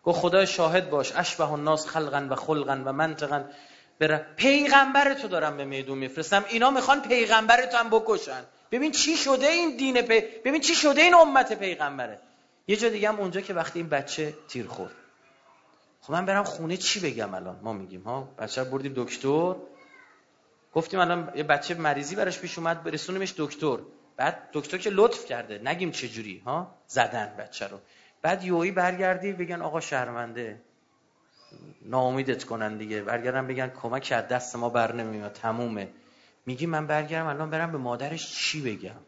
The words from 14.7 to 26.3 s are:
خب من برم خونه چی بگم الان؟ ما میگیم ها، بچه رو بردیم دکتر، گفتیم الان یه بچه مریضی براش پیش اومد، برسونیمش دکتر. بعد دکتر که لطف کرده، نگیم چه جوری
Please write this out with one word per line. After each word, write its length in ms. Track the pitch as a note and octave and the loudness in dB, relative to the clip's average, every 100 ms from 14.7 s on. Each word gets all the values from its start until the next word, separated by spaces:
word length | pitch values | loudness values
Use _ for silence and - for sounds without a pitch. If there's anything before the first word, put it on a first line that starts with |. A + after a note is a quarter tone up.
| - F2+ - - _ _ _ _ _ _ _ _ _ | -10 -12 -14 -20 _ _ _ _ _ _ _ _ _
خب 120 | - | -4
من 120 | D#3+ | -2
برم 180 | F#3+ G3 | 0 0
خونه 340 | G3+ - D#3+ F#3 | -2 -6 -6 -2
چی 220 | - G#3 | -2 0
بگم 340 | E3 A#2 G#2 | -2 -4 -6
الان؟ 260 | F#2+ F2+ F#2 | -6 -10 -10
ما 100 | A2 | -8
میگیم 280 | G#2 F#2 F#2 | -8 -10 -14
ها، 200 | G2+ C3 C3+ - | -8 -8 -10 -12
بچه 260 | G#2+ - | -6 -4
رو 60 | B2+ | -4
بردیم 240 | C3+ C3+ | -4 -4
دکتر، 600 | C3 A#2+ - C3+ D3+ F3 F#3 - - - - - _ _ _ _ _ _ | -4 -6 -4 0 2 2 -2 -10 -20 -20 -20 -20 _ _ _ _ _ _
گفتیم 260 | D#3+ E3 F#3+ | -4 -2 0
الان 320 | E3+ F3 D#3+ | 2 0 -4
یه 80 | - | -6
بچه 320 | D3+ C#3+ - | 0 0 0
مریضی 400 | E3+ D#3 C#3+ C#3+ | -2 0 -2 -4
براش 240 | G3 F#3+ F3 | -2 -2 -2
پیش 180 | E3+ - | -10 -6
اومد، 260 | E3 E3 | -4 -4
برسونیمش 500 | E3 D#3 - F#3+ F#3 - | -4 -6 -6 -6 -6 -4
دکتر. 400 | D3 - D3+ B2 - - _ - | -6 -2 -2 -2 -8 -20 _ -2
بعد 320 | C#3 - - | -2 -2 -8
دکتر 240 | D3+ C#3+ F#3 | -8 -6 -4
که 120 | G#3 | 0
لطف 360 | G3 A#3 - | 6 4 4
کرده، 360 | - A#2+ A2+ G#2 | -6 -8 -8 -6
نگیم 280 | B2 E3+ F3+ | -4 -2 -4
چه 160 | - B2 | -4 -8
جوری 340 | A2+ G#2+ | -10 -12